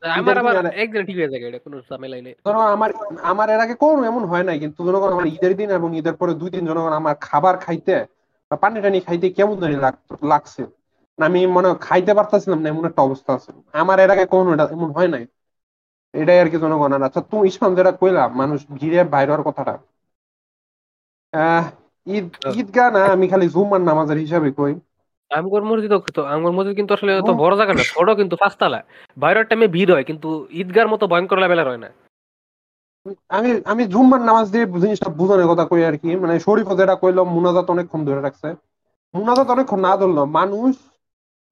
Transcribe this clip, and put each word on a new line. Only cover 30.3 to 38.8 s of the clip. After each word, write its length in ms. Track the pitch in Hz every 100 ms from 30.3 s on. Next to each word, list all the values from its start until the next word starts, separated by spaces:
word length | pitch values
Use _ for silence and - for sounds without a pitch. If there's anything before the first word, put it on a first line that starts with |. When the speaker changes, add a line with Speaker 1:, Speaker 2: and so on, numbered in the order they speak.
| 156 -
Speaker 1:
ঈদগার 380 | 165 185 185 220
মতো 180 | 214 202
ভয়ঙ্কর 320 | 170 185 190
লেভেলের 300 | 185 175 139
হয় 80 | 120
না। 140 | 104 - _ _ _ _ _ _ _ _ _ _ 196 190 _
Speaker 2:
আমি, 320 | 190 240 226
আমি 220 | 185 220 226
জুম্মার 340 | 196 262 262
নামাজ 320 | 233 226 214
দিয়ে 140 | 220 226
জিনিসটা 440 | 175 196 208 -
বুঝানোর 440 | 156 185 196 170
কথা 100 | 170
কই 200 | 160 170
আর 140 | 165 151
কি। 180 | 170 180
মানে 240 | 175 170
শরীফও 360 | 175 214 196 185
যেটা 180 | 190
কইলো, 300 | 185 185 185
মুনাজাত 460 | 180 170 175 175 180
অনেকক্ষণ 340 | 175 175 160
ধরে 160 | 147 139
রাখছে। 340 | 139 - 151 175 _ _